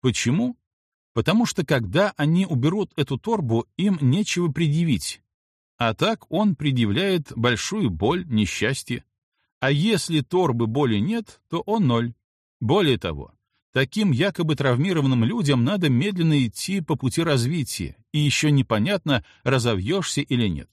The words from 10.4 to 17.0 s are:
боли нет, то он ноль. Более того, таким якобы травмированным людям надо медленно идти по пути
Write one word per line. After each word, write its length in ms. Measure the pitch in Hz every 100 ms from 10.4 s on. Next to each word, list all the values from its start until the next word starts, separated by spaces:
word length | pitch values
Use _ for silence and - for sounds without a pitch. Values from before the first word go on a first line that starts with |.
| 175 120 117
боли 320 | 120 143 107
нет, 420 | 127 233 214 - _
то 120 | 170
он 260 | - 220 165
ноль. 260 | 117 120 117 _ _ _ _
Более 380 | 110 170 170 123
того, 340 | 90 73 67 _ _ _ _
таким 400 | - 135 - 208
якобы 440 | 123 190 180 160 151
травмированным 680 | 139 123 170 170 139 127
людям 400 | 113 226 151 135
надо 260 | 120 202 170
медленно 560 | 120 196 185 165 151 120
идти 340 | - - 196
по 160 | 156
пути 280 | 151